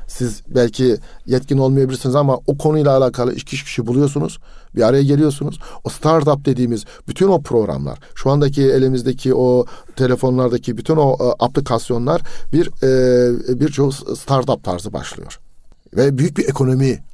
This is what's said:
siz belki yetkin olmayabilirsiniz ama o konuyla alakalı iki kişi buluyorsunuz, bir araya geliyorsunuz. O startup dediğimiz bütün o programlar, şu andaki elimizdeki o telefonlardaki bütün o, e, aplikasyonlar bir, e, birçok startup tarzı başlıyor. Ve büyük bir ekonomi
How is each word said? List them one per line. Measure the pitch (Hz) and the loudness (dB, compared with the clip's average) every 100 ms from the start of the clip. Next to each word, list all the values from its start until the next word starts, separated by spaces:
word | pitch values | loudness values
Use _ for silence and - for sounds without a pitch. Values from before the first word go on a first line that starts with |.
| - | -12
siz | - 123 - - | -6 -6 -6 -2
belki | 123 120 - 127 107 - - - | 0 2 2 2 2 -2 -16 -2
yetkin | 127 131 139 | -2 0 0
olmayabilirsiniz | 131 135 131 131 135 131 | 2 2 2 0 0 2
ama | 143 127 - | 2 0 -2
o | 143 | 0
konuyla | 151 156 143 135 | 2 2 4 4
alakalı | 131 123 123 | 2 0 -2
iki | 123 - 135 | -4 -8 -10
kişi | - - 113 | -6 -6 -2
buluyorsunuz, | 123 143 143 156 - - - - - | 2 2 0 -4 -8 -16 -20 -10 0
bir | |
araya | 113 135 | 2 4
geliyorsunuz. | 143 143 151 143 139 139 - - | 4 4 2 0 -6 -8 -14 -12
O | - | -10
startup | - 151 160 147 143 143 | -4 2 2 2 0 0
dediğimiz | 123 123 113 - - - | 0 0 -2 -8 -16 -14
bütün | - 190 | 0 2
o | 180 | 2
programlar, | 147 120 104 69 69 60 - - | 2 0 0 -2 -6 -8 -12 -4
şu | 135 | 0
andaki | 143 143 139 | 2 2 2
elimizdeki | 135 135 131 131 120 123 131 127 | 2 4 2 0 -2 -2 0 2
o | 127 123 - - - - | 2 2 0 -6 -14 -2
telefonlardaki | 131 123 131 127 127 120 - 113 | 0 2 0 2 0 0 -4 -6
bütün | 120 160 | 0 2
o, | 143 127 | 2 2
e, | 123 - 123 | 0 0 0
aplikasyonlar | - 139 117 - 120 120 170 - - - | 0 0 -2 0 -2 0 0 -2 -2 0
bir, | 143 170 - | 0 0 0
e, | 135 131 127 123 123 120 - 127 | 0 2 4 4 2 0 -2 -2
birçok | 147 143 139 | -2 0 -2
startup | 139 - - - 135 120 123 | -2 -8 -10 -2 0 0 -2
tarzı | - 90 107 | -4 -6 -6
başlıyor. | 92 - - - - - - - - _ - | -10 -10 -14 -16 -18 -20 -20 -20 -20 _ 0
Ve | 135 135 | 2 2
büyük | 151 143 | 0 0
bir | - | -4
ekonomi | 143 131 131 135 120 - | 0 0 2 2 -2 -8